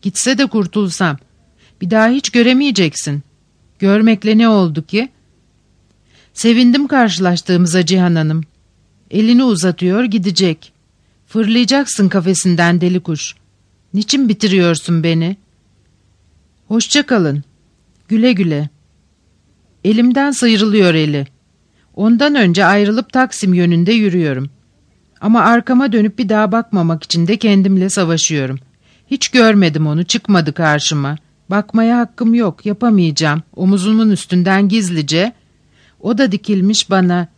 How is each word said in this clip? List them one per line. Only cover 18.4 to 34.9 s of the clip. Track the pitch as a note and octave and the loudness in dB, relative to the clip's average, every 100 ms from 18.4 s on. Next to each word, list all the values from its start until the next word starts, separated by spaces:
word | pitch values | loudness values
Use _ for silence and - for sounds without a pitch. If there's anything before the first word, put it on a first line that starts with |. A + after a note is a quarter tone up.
| F3+ D3 D3 _ _ _ _ _ _ _ _ _ _ _ | 0 -2 -6 _ _ _ _ _ _ _ _ _ _ _
Elimden | F3 A3 A#3+ B3+ C#4+ | -2 2 2 2 0
sıyrılıyor | C4+ A#3+ A3 G#3+ G#3 F3+ | 0 0 2 2 2 2
eli. | D#3+ D3+ D3 C#3 _ _ _ _ _ _ | 2 0 -2 -6 _ _ _ _ _ _
Ondan | - G#3 A#3 C#4+ | -4 0 2 2
önce | C#4+ G3 E3+ | 2 2 2
ayrılıp | F3+ G3+ G3+ A3 - | 2 2 2 -2 -2
Taksim | B3+ B3+ - G3+ | -2 -2 -2 -2
yönünde | F3+ F3 E3+ F3+ | 0 2 2 2
yürüyorum. | A3+ G#3 F3+ D#3 C3 C#3 _ _ _ _ _ _ _ | 2 0 0 -2 -4 -8 _ _ _ _ _ _ _
Ama | G#3+ A#3 | 0 2
arkama | F#3 A#3 A#3 B3+ C4+ | 4 2 2 0 2
dönüp | A3 G#3 - | 0 0 -2
bir | G#3 | -2
daha | G#3+ G#3+ | 0 0
bakmamak | A3+ A3+ G3+ E3 E3 | -2 -2 -2 0 -2
için | - E3+ E3+ | -4 -2 -2
de | G#3+ | 0
kendimle | A3+ G3 F#3+ F#3+ F#3 | 2 2 2 2 0
savaşıyorum. | G3 F3 E3 - D#3 C3 C3+ _ _ _ _ _ | -2 -2 0 0 -2 -4 -8 _ _ _ _ _
Hiç | C4+ - | -6 -2
görmedim | B3+ A3+ G#3 F3 D#3 D#3 | 2 4 4 2 0 -2
onu, | D3+ | -2
çıkmadı | F3 - - G3 D#3 | -4 -6 0 0 0
karşıma. | D3 D#3+ D3 - D3+ C#3 D3 _ _ _ | -2 0 0 -2 -4 -4 -8 _ _ _
Bakmaya | G3 G#3 A3 A3+ A#3+ | -4 -2 -2 0 0
hakkım | A#3 - A3 | -2 -2 0
yok, | A#3 G#3+ - G#3+ | 0 0 -4 -8
yapamayacağım. | G#3 A#3+ G#3+ E3+ C#3+ D#3+ D3+ - - | -4 0 2 0 0 -2 -2 -6 -4
Omuzumun | F#3 G3 F#3 A3 A3 | 0 0 0 0 2
üstünden | G3 - F3+ F3 F#3+ G3+ | 0 -2 -2 0 2 2
gizlice. | A3 F#3+ | 0 -2